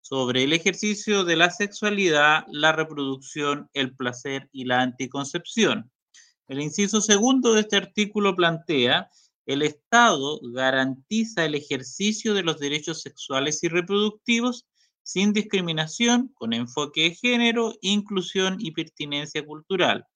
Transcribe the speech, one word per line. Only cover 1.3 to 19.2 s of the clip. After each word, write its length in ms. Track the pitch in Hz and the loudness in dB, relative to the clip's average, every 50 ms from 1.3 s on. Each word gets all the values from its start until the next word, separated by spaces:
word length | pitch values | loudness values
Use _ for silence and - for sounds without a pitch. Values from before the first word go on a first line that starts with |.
| 165 | 4
la 140 | 160 170 175 | 4 4 2
sexualidad, 920 | 175 - 208 202 - - 214 208 208 196 196 175 151 147 147 151 156 156 - - | 2 -2 -4 -4 -4 -4 -2 -2 0 2 2 4 6 6 6 6 4 4 0 -6
la 220 | - 147 151 160 | -4 2 2 4
reproducción, 960 | 156 156 160 156 156 147 139 135 135 135 135 - - 151 143 143 147 147 147 _ _ | 4 4 -2 -4 -4 -4 -4 -4 -4 -6 -10 -14 -8 -4 -2 -2 -2 -4 -6 _ _
el 220 | 143 135 127 127 | -4 -4 -4 -4
placer 520 | _ 127 123 123 - - 143 135 135 135 _ | _ -6 -6 -6 -6 -8 -8 -8 -8 -10 _
y 120 | - 135 127 | -14 -10 -2
la 160 | 127 127 123 | 0 2 2
anticoncepción". 1080 | 127 127 123 - 139 120 - 139 139 - - 175 - - - 233 214 151 113 107 113 - _ _ _ _ _ - _ _ _ _ _ - | 2 0 -2 -6 -8 -6 -6 -8 -8 -6 -6 -8 -8 -4 0 2 2 2 2 -2 -6 -12 _ _ _ _ _ -20 _ _ _ _ _ -10
El 120 | 135 139 | -8 -6
inciso 400 | 147 151 151 - 202 196 208 214 | -6 -6 -2 -2 -2 0 0 0
segundo 520 | 202 214 208 202 220 254 269 262 247 233 220 | 4 4 4 6 6 4 4 4 4 4 4
de 60 | 214 | 4
este 140 | 214 214 208 | 2 2 0
artículo 600 | 196 190 - _ - 208 202 214 214 202 196 185 | -2 -2 -2 _ -2 -2 0 0 2 2 2 2
plantea: 760 | 180 175 165 165 160 - - 160 135 120 123 143 175 190 _ _ _ _ _ _ _ _ | 4 2 2 2 -2 -4 -2 0 2 2 2 2 0 -2 _ _ _ _ _ _ _ _
"El 160 | - 135 143 | -4 -2 -2
Estado 760 | 147 147 147 _ _ _ - 240 240 226 - 139 135 143 151 - | -2 -2 -4 _ _ _ 4 4 6 4 4 0 -2 -4 -6 -6
garantiza 1040 | - 123 117 127 131 131 131 135 131 135 131 131 _ _ 214 226 220 220 - 180 160 | -10 -10 -4 0 0 2 2 2 0 0 -4 -8 _ _ -2 -2 -2 -2 -2 -2 -2
el 80 | 156 147 | 0 -2
ejercicio 800 | 143 147 - 143 131 131 - - - 196 214 214 214 - 220 208 | -4 -4 -4 -6 -6 -6 -10 -8 -2 -2 -2 -2 -2 -2 0 0
de 80 | 196 | 0
los 160 | 180 165 151 131 | 0 -2 -2 -2
derechos 400 | 143 143 147 151 151 170 160 160 | -4 -4 -4 -4 -4 -6 -8 -8
sexuales 600 | - - - - - - 139 135 156 156 147 - - | -10 -16 -14 -16 -10 -4 -2 0 0 0 -2 -2 -4
y 40 | 170 | -2
reproductivos 1000 | 160 180 175 180 196 202 208 214 208 _ _ - 233 233 233 254 240 - _ _ _ _ _ _ _ _ | -2 -2 -2 0 0 0 0 0 -2 _ _ 0 0 2 2 -2 -4 -4 _ _ _ _ _ _ _ _
sin 300 | _ - - 180 196 208 | _ -6 -2 0 2 2
discriminación, 960 | 202 214 202 214 - 190 180 170 160 156 160 160 - - 233 233 240 240 262 - _ | 2 0 -2 0 -2 -2 -2 -2 -2 -4 -4 -6 -2 0 2 4 4 2 2 -2 _
con 180 | _ 123 113 | _ -6 -4
enfoque 520 | 117 117 123 120 - 151 147 147 - 160 160 | -4 -4 -4 -4 -4 -4 -4 -4 0 0 0
de 100 | 170 165 | 0 0
género, 600 | - - 247 247 233 240 233 226 240 226 214 - - | 0 0 0 2 2 2 2 2 0 -2 -2 -4 -4
inclusión 720 | - 185 208 208 202 - 202 185 170 - - 196 190 190 190 - | -2 0 0 0 -2 -2 -4 -4 -4 -2 -2 0 0 0 -2 -4
y 120 | - 160 | -8 -8
pertinencia 720 | 156 165 156 160 _ _ 156 147 143 143 | -6 -8 -8 -8 _ _ -10 -6 -6 -6